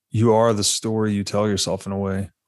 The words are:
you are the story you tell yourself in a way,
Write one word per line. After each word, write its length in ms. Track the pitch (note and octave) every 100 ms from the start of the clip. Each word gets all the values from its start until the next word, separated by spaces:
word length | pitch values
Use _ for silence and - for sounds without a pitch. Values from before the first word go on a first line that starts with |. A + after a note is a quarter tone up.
| _
you 220 | G#2+ A#2
are 200 | A2 A#2
the 100 | G#2
story 500 | G2 - A2+ A2 G#2+
you 100 | G2+
tell 240 | G2 G2+ G#2+
yourself 380 | G2 - F#2 G2
in 60 |
a 60 | G2
way, 340 | G2 F#2+ F#2+ _